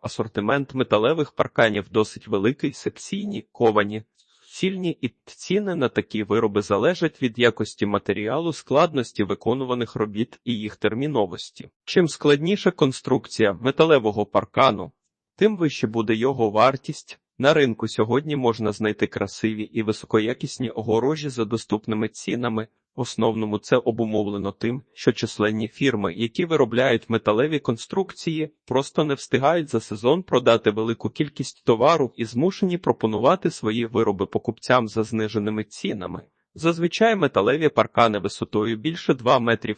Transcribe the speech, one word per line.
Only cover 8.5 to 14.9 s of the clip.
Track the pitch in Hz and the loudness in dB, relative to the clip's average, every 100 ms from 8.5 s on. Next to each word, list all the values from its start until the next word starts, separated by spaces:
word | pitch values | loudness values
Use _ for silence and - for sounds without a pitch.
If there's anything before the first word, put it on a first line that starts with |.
складності | 147 - 131 175 139 117 - | -6 0 2 2 0 -6 -4
виконуваних | 98 101 110 131 127 123 113 113 | -4 -2 -2 -2 -2 -4 -4 -4
робіт | 107 104 110 - | -4 -4 -6 -6
і | 123 113 | -6 -6
їх | 107 - | -6 -2
терміновості. | 107 110 147 135 98 85 - - - _ | -2 -2 -2 0 -2 -4 -16 -18 -20 _
Чим | - 202 165 | -2 2 2
складніша | - 147 143 165 208 190 | 2 2 2 2 0 0
конструкція | - 139 - - 127 - - 107 | 2 0 0 -2 -2 -2 0 0
металевого | 90 117 143 160 143 110 104 101 | 0 -2 2 4 4 2 -2 0
паркану, | 101 - - 131 98 92 | -2 0 2 2 2 -8